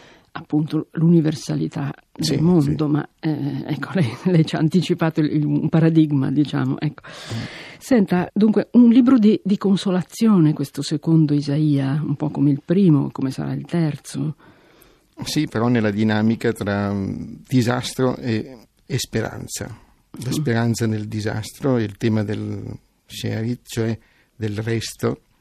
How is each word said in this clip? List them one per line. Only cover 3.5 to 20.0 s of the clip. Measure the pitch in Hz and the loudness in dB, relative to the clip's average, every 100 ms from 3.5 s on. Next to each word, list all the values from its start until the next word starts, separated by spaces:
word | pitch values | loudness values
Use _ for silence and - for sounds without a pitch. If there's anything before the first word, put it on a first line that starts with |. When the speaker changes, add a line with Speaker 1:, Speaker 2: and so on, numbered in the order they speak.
| 135 - | -6 -6
Speaker 1:
ecco, | 139 139 | -8 -4
<laughs> | |
lei, | 185 120 117 | -2 -2 -2
lei | 185 170 160 | 2 2 2
ci | 156 | 0
ha | |
anticipato | 156 185 165 170 160 160 | 2 2 0 0 0 0
il, | 151 | 0
il, | 151 147 | 0 0
un | 147 156 | 0 2
paradigma, | 165 160 160 151 143 143 | 4 4 4 4 2 0
diciamo, | 143 143 143 131 143 | 0 0 0 -2 -2
ecco. | 151 - - | -4 -6 -18
Speaker 2:
Mm. | - - 113 113 - - - | -16 -10 -10 -10 -14 -18 -10
Speaker 1:
Senta, | - 247 190 180 - | 0 2 2 0 -2
dunque, | 202 214 208 - | 2 2 2 2
un | 247 240 | 6 8
libro | 233 247 262 | 8 6 6
di, | 208 208 | 6 4
di | 190 202 | 0 0
consolazione | 196 196 202 180 - - 226 196 151 | 2 2 2 -2 -2 0 4 6 4
questo | 151 139 - | 2 -4 -8
secondo | 143 151 - 165 151 | -4 -4 2 4 4
Isaia, | 147 143 143 156 139 135 151 | 2 0 0 2 2 0 -2
un | 147 147 | -2 -4
po' | 147 | -4
come | 143 143 | 0 0
il | 139 | 0
primo, | - 180 190 143 139 | 0 2 4 4 2
come | - 135 | -4 -6
sarà | 135 143 | -6 -6
il | 139 | -8
terzo. | 139 175 160 143 - - 147 - _ _ _ _ _ _ _ - | -4 -2 -2 -4 -8 -6 -6 -8 _ _ _ _ _ _ _ -14
Speaker 2:
Sì, | 127 151 151 | -6 -4 -2
però | 113 120 | 0 0
nella | 123 107 | 2 2
dinamica | 101 110 107 110 113 117 | 2 2 2 2 0 -2
tra, | - 95 101 101 | -2 -2 -2 -2
mm, | 101 98 - - - - | -4 -6 -8 -10 -14 -2
disastro | 127 117 127 - - 127 - | 0 0 -2 -4 -2 -2 -2
e, | 127 110 135 120 _ _ | -4 -4 -6 -14 _ _
e | - 139 | -8 -6
speranza. | - 120 107 - 82 - - 113 _ _ | -4 -6 -6 -8 -12 -12 -12 -16 _ _